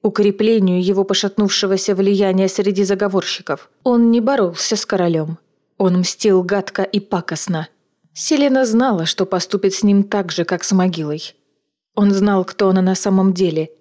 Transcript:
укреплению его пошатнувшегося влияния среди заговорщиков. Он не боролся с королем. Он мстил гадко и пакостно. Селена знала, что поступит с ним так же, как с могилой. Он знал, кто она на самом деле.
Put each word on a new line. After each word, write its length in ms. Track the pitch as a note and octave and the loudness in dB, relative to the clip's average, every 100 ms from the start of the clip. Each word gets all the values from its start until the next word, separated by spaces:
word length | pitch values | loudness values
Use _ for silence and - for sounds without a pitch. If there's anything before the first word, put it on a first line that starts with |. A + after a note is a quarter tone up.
укреплению 800 | G#3+ G3 G#3 G3+ A3 A3+ F#3+ F3+ | -2 0 0 2 2 2 2 2
его 220 | F3+ F#3+ | 0 0
пошатнувшегося 880 | G3 G3 G3+ G3 G3+ - G3 F#3+ G3+ | 0 0 -2 -2 0 0 0 0 0
влияния 540 | F#3+ G3 G3+ G3 F#3 F#3+ | 0 2 2 2 2 0
среди 360 | - G3 F#3+ | 0 -2 0
заговорщиков. 840 | F#3+ G3 G3+ F#3+ - - - C#3 - _ | 0 0 0 -2 -4 -10 -8 -10 -10 _
Он 280 | B3+ A#3+ A#3 | 0 2 4
не 100 | A#3 | 2
боролся 560 | A3+ C#4 F#3 E3+ - G#3 | 2 0 0 -2 -4 -4
с 100 | - | -2
королем. 520 | F#3+ F3 D#3+ D#3 E3 _ _ _ _ | -2 0 0 -4 -10 _ _ _ _
Он 200 | F#3+ F3+ | 0 2
мстил 440 | F3+ - A3 F#3 | 0 0 2 2
гадко 400 | F3+ G3+ G3 - | 2 -4 -4 -6
и 180 | F#3+ G3+ | -4 -4
пакостно. 680 | G3 F#3 E3 D#3 - E3 E3 _ _ _ _ | -4 -6 -4 -6 -4 -4 -6 _ _ _ _
Селена 500 | - - D4+ C#4+ C4 | -10 -2 0 2 2
знала, 400 | B3+ A3+ C4 G3 | 2 2 2 0
что 220 | E3 - F#3+ | -2 -2 -2
поступит 480 | F3 F3 G3 G3 | -2 -2 -2 -2
с 80 | F#3+ | 0
ним 220 | G#3 G3 | 2 2
так 260 | G3+ G#3 F3+ | 2 -2 -4
же, 140 | E3+ | -4
как 200 | E3+ F3 | -4 -4
с 80 | - | 0
могилой. 600 | F#3+ F#3 E3 D3+ D3+ - _ _ _ _ _ _ | 0 0 -2 -6 -8 -10 _ _ _ _ _ _
Он 180 | - G3+ | 0 2
знал, 320 | G3 G#3 G3 | 2 2 0
кто 240 | F#3 - G3 | -2 0 2
она 140 | F#3+ | 2
на 120 | F#3 | 2
самом 400 | F#3 G#3+ F#3+ F#3+ | 0 2 2 2
деле. 360 | F3+ F#3 D#3 D#3+ _ | 2 0 0 -6 _